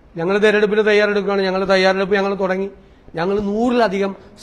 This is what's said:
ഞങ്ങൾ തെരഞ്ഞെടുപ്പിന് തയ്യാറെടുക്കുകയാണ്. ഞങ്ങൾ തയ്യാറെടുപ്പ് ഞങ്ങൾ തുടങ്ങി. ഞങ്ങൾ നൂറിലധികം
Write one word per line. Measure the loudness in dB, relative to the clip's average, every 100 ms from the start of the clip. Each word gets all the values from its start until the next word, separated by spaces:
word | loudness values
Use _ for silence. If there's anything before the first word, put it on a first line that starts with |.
| -16 -6
ഞങ്ങൾ | -2 2
തെരഞ്ഞെടുപ്പിന് | 2 4 2 2 2
തയ്യാറെടുക്കുകയാണ്. | 2 2 0 -2 -2 -2
ഞങ്ങൾ | -2 0
തയ്യാറെടുപ്പ് | 2 2 0 0 0
ഞങ്ങൾ | 0 -2
തുടങ്ങി. | -2 -4 -6 -10 -20 -20 -14 -6
ഞങ്ങൾ | -2 -2 -2
നൂറിലധികം | -2 0 2 0 0 -4 -6 -16 -10